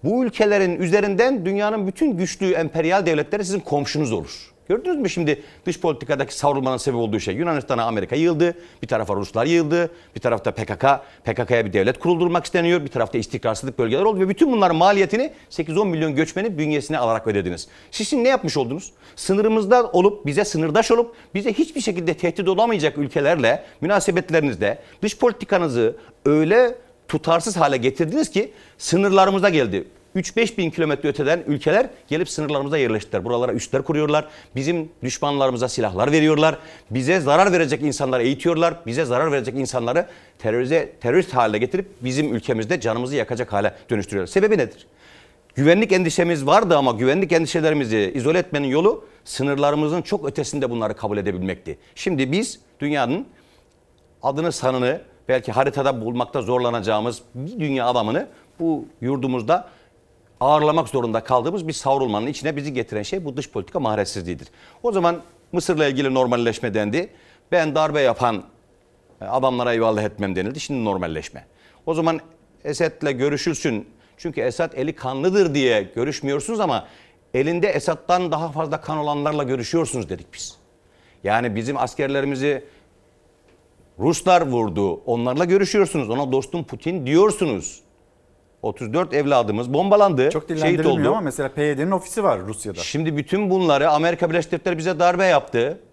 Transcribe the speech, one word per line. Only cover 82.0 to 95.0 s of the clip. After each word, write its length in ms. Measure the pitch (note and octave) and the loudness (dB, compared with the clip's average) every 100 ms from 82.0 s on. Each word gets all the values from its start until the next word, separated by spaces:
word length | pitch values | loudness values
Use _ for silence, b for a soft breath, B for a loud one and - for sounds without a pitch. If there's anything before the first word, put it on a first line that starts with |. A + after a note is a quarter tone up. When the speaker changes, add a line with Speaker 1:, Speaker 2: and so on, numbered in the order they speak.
| C3+ C#3 C#3 C3+ C#3+ C3+ - B B _ _ _ _ _ _ _ _ _ _ - | -2 0 -2 -2 -2 -2 -6 B B _ _ _ _ _ _ _ _ _ _ -4
Speaker 1:
Ruslar 420 | B2+ E3 F#3+ F3+ | -2 0 4 4
vurdu, 540 | D#3 A#2+ A2 F2 G2+ | 4 0 0 0 -2
onlarla 500 | E2 - A#2 A#2+ C3 | -2 -4 -2 0 0
görüşüyorsunuz. 640 | F3 F#3+ G3 G#3 G3 D#3 A2+ | 2 2 2 2 0 0 -2
Ona 220 | A#2+ C#3 | -2 0
dostum 320 | C3 B2 E3+ | -2 -2 -8
Putin 420 | D3 A#2+ D#3 F3+ B2+ | -8 -8 -6 -6 2
diyorsunuz. 760 | D#3 G#3 G#3 E3 G#2 F2+ - _ _ _ _ _ _ _ _ | 4 4 4 -2 -2 -6 -14 _ _ _ _ _ _ _ _
Otuz 300 | A2 G#2 A#2 | -8 -6 -4
dört 220 | C3+ F#3 | -2 0
evladımız 600 | C3+ C#3+ C3+ G#2+ G#2+ B2 | 0 2 2 2 -2 -2
bombalandı, 560 | C#3+ F#3+ G#3 G3+ D3 C3+ | -2 4 4 4 4 2
Speaker 2:
Çok 180 | D#3 - | 0 -4
Speaker 1:
şehit 140 | D#3+ | -2
Speaker 2:
dillendirilmiyor 380 | D#3 D3+ D#3 B2+ | 0 2 2 2
Speaker 1:
oldu. 80 | - | 2
Speaker 2:
ama 120 | - | 0
mesela 280 | - - C3+ | -2 -4 -6
P 140 | D3+ | -2
Y 160 | D3 C#3 | -2 0
D'nin 120 | D#3+ | 0
ofisi 340 | F#3+ - - | -2 -4 -2
var 160 | G3 A2 | 0 0
Rusya'da. 400 | F#2+ G#2 G#2+ F#2 | -4 -10 -10 -8
Speaker 1:
Şimdi 360 | E2+ C#3+ D#3+ D3 | -6 -2 -2 -2
bütün 340 | C#3+ F#3 G#3 | -2 -2 0
bunları 400 | F#3+ F3+ C#3 D#3 | 2 4 4 4
Amerika 400 | D3+ E3 E3+ E3+ | 4 2 0 0
Birleşik 220 | E3+ D#3+ | 0 -2
Devletleri 260 | E3+ - E3+ | -4 -2 -4
bize 200 | D#3+ | -4
darbe 260 | E3 | 2